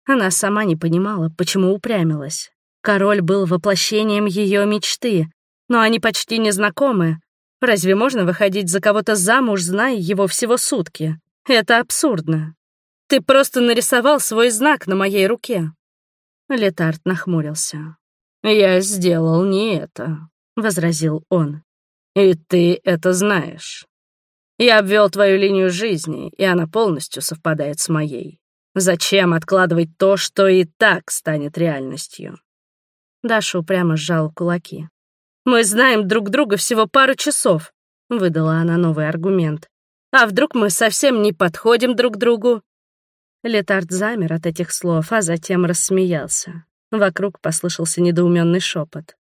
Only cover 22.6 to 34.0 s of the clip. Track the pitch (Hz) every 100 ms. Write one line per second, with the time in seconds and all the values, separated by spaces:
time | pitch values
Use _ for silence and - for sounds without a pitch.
22.6 | 175 180 - 170 185 185 208 190 135 -
23.6 | - - - _ _ _ _ _ _ -
24.6 | 240 214 196 208 202 196 202 190 196 196
25.6 | 185 180 226 165 160 147 135 - 190 175
26.6 | 160 214 220 151 - - - 160 165 151
27.6 | 143 147 - 156 151 135 - - _ _
28.6 | _ 190 185 175 - 196 180 165 - 190
29.6 | 180 165 160 - 190 196 - - 196 185
30.6 | 165 - 220 165 - - - 151 147 160
31.6 | 165 143 131 135 - - - - _ _
32.6 | _ _ _ _ _ _ 233 220 - 185
33.6 | 165 190 175 156